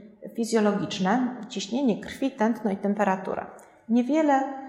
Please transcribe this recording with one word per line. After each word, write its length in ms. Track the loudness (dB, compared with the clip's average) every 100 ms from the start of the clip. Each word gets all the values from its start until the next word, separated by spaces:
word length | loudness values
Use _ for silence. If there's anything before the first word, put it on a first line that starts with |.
| -20 -18 -12 -6
fizjologiczne, 1000 | 0 2 4 2 -2 0 2 2 0 -4 -10
ciśnienie 520 | -8 -4 0 2 0
krwi, 300 | -4 -4 -4
tętno 400 | 0 0 0 -2
i 60 | -2
temperaturę. 680 | 0 2 2 0 -2 -6 -8 -14 -20 _ 0
Niewiele 540 | 2 4 4 4 4 2 -6